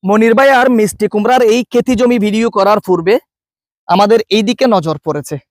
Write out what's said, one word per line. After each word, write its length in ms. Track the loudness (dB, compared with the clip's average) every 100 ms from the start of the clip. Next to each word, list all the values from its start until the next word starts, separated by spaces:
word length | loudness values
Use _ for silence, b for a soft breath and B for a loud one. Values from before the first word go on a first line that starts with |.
মনির 300 | 0 2 2
ভাই 160 | 2 2
আর 160 | 2 2
মিষ্টি 360 | 0 -2 -2 -4
কুমড়ার 340 | -2 0 2
এই 180 | 2 0
খেতি 300 | 0 -4 -2
জমি 240 | 0 0 0
ভিডিও 300 | 0 -2 -2
করার 280 | 0 0 0
পূর্বে 340 | 0 -2 0 -2 _ _ _ _ _ _ _
আমাদের 300 | 0 2 2 0
এই 140 | -2
দিকে 220 | -2 -2 0
নজর 300 | 0 -2 -6
পড়েছে। 340 | -6 -8 -8 -12 _